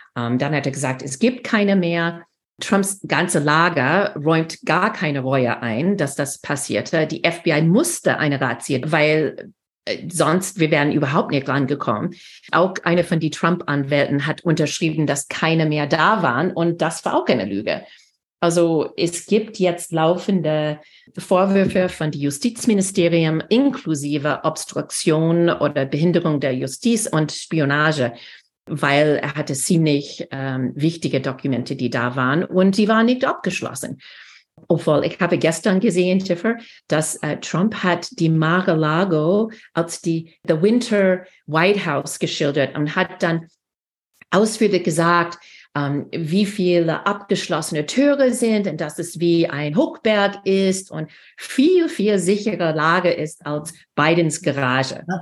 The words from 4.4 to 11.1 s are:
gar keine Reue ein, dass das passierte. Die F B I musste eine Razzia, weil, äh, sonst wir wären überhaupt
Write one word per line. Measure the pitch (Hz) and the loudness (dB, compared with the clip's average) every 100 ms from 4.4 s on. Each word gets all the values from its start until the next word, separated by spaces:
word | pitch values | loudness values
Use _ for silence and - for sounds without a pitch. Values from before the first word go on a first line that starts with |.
| 160 - | 0 -6
gar | - 160 202 | -2 0 0
keine | 214 160 139 | -2 -4 -2
Reue | 131 135 120 - | 0 0 0 -2
ein, | 120 110 175 202 | -4 -2 0 0
dass | 143 - | -2 -2
das | 143 - | -6 -6
passierte. | - 135 - 104 - 165 156 | -6 -6 -2 -4 -2 -2 -2
Die | - | 0
F | 170 165 | -2 -2
B | - | 0
I | 151 | 2
musste | 165 196 339 - - 131 | 4 4 2 0 -2 0
eine | 147 139 | 0 0
Razzia, | 131 120 - 135 151 | -2 -4 -4 -4 0
weil, | 156 151 156 151 - - _ _ _ | 2 2 2 0 -4 -16 _ _ _
äh, | - 104 - | -10 -8 -8
sonst | 175 151 180 185 - | -2 2 2 -2 -2
wir | 156 | 0
wären | 156 143 | 2 2
überhaupt | 151 139 | 0 0